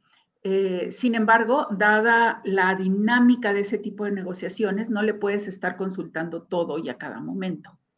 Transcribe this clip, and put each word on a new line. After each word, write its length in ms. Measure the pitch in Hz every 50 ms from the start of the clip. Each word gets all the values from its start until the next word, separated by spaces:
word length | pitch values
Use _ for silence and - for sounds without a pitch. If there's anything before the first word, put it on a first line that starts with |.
| _ _ _ _ _ _ _ _ _
Eh, 460 | 196 190 196 196 190 185 180 - -
sin 240 | - - - 247 226
embargo, 520 | 233 214 220 226 233 226 214 254 294 - -
dada 720 | 208 185 208 208 214 214 220 233 233 233 233 226 - - -
la 320 | 196 190 190 185 185 190
dinámica 800 | 190 190 190 190 202 208 226 240 247 240 247 247 240 - 208 202
de 80 | 202
ese 160 | 202 - 240 202
tipo 260 | - - 196 - 208
de 80 | 202
negociaciones, 800 | 202 190 185 180 180 - - 190 - - 220 196 196 202 226 233
no 120 | 214 202 214
le 100 | 220 208
puedes 340 | - 202 202 202 202 208 196
estar 300 | 185 - - 185 185 -
consultando 640 | 190 190 185 185 165 - - 160 165 170 165 170 170
todo 360 | _ 185 175 170 - 147 165
y 100 | 160 135
a 80 | 120 -
cada 240 | 147 143 113 -
momento, 580 | 147 160 180 190 185 185 165 151 - - - _ _ _ _